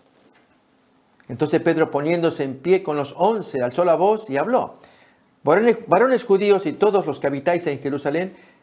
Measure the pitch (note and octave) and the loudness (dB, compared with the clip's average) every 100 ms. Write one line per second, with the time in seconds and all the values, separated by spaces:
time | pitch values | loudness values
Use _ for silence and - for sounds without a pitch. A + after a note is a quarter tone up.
0 | _ _ _ _ _ _ _ _ _ _ | _ _ _ _ _ _ _ _ _ _
1 | _ _ - B2 D3+ D#3 E3 D#3+ D#3 C#3+ | _ _ -14 -4 0 0 0 0 0 0
2 | D3+ E3+ E3 D#3 C3+ C3 E3+ F#3 F#3+ D3 | -2 0 -2 -2 -6 -4 0 0 0 -4
3 | C3+ - F#3+ A3+ - - B2 B2 F3 D#3+ | -6 -2 0 0 -4 -4 -2 0 2 4
4 | F#3+ A3 G#3+ C3+ E3+ B3 - - - _ | 2 0 -2 -4 0 0 -2 -8 -20 _
5 | _ _ _ _ C#3 F3 A#3 A3+ - F3 | _ _ _ _ 2 4 4 2 2 2
6 | B3+ B3+ - G3 G3+ G3 E3+ - G#3 G3 | 4 2 2 2 4 2 0 0 2 2
7 | D#3 C3 C#3+ C#3 D3+ F3 E3+ C3+ C#3+ C#3+ | 0 -4 -4 -2 0 0 -2 -6 -4 -4
8 | C#3+ D#3 F#3 - _ _ | -4 -4 -4 -10 _ _